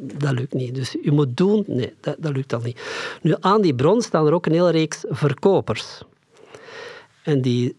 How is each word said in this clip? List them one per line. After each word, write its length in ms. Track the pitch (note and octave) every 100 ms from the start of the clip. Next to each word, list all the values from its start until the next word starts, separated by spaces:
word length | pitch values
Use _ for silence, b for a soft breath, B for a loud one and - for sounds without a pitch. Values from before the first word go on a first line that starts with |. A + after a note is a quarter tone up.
| C#3 C#3+
dat 140 | C#3+
lukt 220 | B2+ C3
niet. 220 | - B2 C3
Dus 200 | C3 E4
je 100 | F3+
moet 260 | D3 C#3 B2
doen, 260 | F#3 G#3+ G3+
nee, 260 | B2 A2 -
dat, 140 | - D3
dat 160 | D#3 C3+
lukt 180 | C3
al 60 | A#2
niet. 200 | A#2+ - B B B B
Nu, 140 | D#3+ -
aan 220 | F#3 G#3+
die 140 | F#3 B2
bron 260 | D3 A3+
staan 260 | A3 E3 D3+
er 60 |
ook 120 | E3+ E3+
een 60 |
hele 200 | E3 F3+
reeks 320 | D#3+ D#3 - -
verkopers. 920 | C#3+ C#3+ C3 G3 F3 - A2 - - - _ _ B B B B B B B B _
En 180 | - C#3+
die, 340 | B2+ A#2+ B2